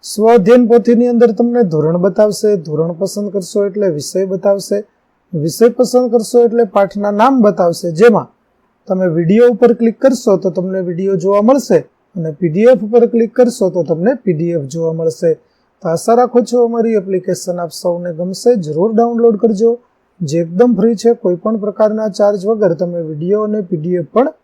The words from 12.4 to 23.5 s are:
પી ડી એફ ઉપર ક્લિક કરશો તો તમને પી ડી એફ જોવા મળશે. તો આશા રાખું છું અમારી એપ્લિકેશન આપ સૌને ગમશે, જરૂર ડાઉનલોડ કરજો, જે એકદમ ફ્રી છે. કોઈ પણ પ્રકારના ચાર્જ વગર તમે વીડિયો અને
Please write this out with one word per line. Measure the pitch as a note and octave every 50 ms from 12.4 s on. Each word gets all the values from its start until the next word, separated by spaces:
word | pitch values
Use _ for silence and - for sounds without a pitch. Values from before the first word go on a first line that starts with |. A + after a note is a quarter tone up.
પી | F3+ E3+ D3+
ડી | F#3 A3 A#3+ C4
એફ | G3 G3+
ઉપર | G#3 A3+ A#3+ A#3 G#3+ F#3+
ક્લિક | A#3 A3+ A3 _ -
કરશો | B3 B3 - - G#3 F#3 F3
તો | F3+ E3 C#3
તમને | E3+ D#3 E3+ A3 C#4+ - _
પી | G3 F3 D3+
ડી | E3+ E3+ E3+ E3+
એફ | C#3 C3 C3+
જોવા | E3 E3 E3 D#3+ D#3+
મળશે. | E3 D#3+ D#3 - - E3+ D#3 - _ _ _ _ _ _ _ _ -
તો | F3+ E3
આશા | E3 - - A#3 A#3+
રાખું | B3 A#3+ A#3+ A#3+ B3 -
છું | A#3 B3 A#3+
અમારી | A#3 A#3 A#3 A3 A#3 A3+ G#3
એપ્લિકેશન | F#3 F#3+ F#3+ F#3 F3 - F3+ F3 - F#3 F3 F3 F3
આપ | E3 - -
સૌને | - F3+ F3 F3 F3 F3 E3+ D#3
ગમશે, | F3 F#3 F#3+ - - A#3+ B3 A3 E3+
જરૂર | D3+ D3+ D#3 F3+ A3+ A3+
ડાઉનલોડ | G#3+ A#3 A#3 A#3 A3+ A#3 A#3 A3+ G3+ A#3+
કરજો, | A3+ A3 F#3+ A3+ A3+ A#3 A#3+ _ _ _ _ _ _ _ _
જે | F3+ C#3+ D3 E3+ E3+
એકદમ | E3 E3+ F3+ A#3+ B3 A#3+ F3+
ફ્રી | G3 A3+ A#3 F#3 -
છે. | A#3 A#3 A#3 -
કોઈ | F#3 F3+ E3+ -
પણ | G#3+ A3 A3 G3
પ્રકારના | G#3 G3+ - A3 G#3+ G#3+ A3 A3 G#3+ F#3 -
ચાર્જ | G#3 G3+ G#3 G3+ F3 G3+
વગર | A3+ G#3+ G#3 F#3 E3 D3
તમે | F3+ F3 F3 F3 E3 D#3
વીડિયો | D#3+ D3 D#3+ F3+ G3+ G#3+ G#3+
અને | G#3+